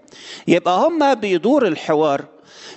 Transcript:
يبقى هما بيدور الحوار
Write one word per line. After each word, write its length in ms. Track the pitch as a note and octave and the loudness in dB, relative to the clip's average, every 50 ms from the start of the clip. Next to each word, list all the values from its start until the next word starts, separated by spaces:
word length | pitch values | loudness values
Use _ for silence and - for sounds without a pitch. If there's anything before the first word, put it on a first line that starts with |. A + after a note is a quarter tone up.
| _ _ - - - - - - - - | _ _ -20 -20 -20 -18 -18 -10 -2 0
يبقى 380 | E3 F3 - F3+ F3+ F#3 B3 | 0 2 2 0 0 2 0
هما 280 | D#4+ F4 D#4+ C#4+ C#4 C4+ | 0 0 2 2 2 0
بيدور 520 | A3+ G#3 G3+ F#3 E3+ D#3 A3 C#4+ D4 B3+ | 0 0 -2 -2 0 2 2 2 2 2
الحوار 580 | F#3+ D#3 - - - D#3 D3 D#3 D3+ C#3 C#3+ C#3+ - - - _ - - - - - - | 0 -2 -4 -2 -2 0 2 2 0 0 -2 -4 -10 -20 -20 _ -20 -20 -20 -20 -20 -20